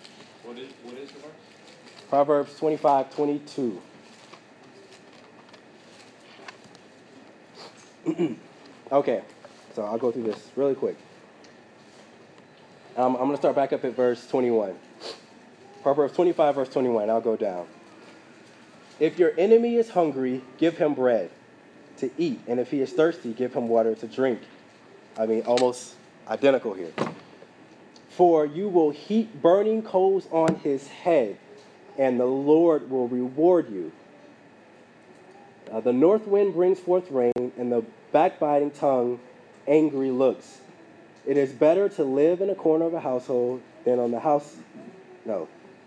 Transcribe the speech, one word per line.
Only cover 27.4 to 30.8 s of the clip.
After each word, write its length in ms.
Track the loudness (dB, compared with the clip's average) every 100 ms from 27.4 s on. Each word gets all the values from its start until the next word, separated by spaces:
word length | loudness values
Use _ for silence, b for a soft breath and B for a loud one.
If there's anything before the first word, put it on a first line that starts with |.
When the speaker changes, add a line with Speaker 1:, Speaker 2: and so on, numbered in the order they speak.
| -20 -20 -20 -20 -20 -20 -10
Speaker 2:
"For 360 | 2 4 4 2
you 220 | -4 -2
will 220 | 2 2
heap 520 | 0 -2 -2 -2 0
burning 420 | 4 4 2 -2
coals 440 | -2 0 2 0 -2
on 220 | 0 0 0
his 340 | -2 -4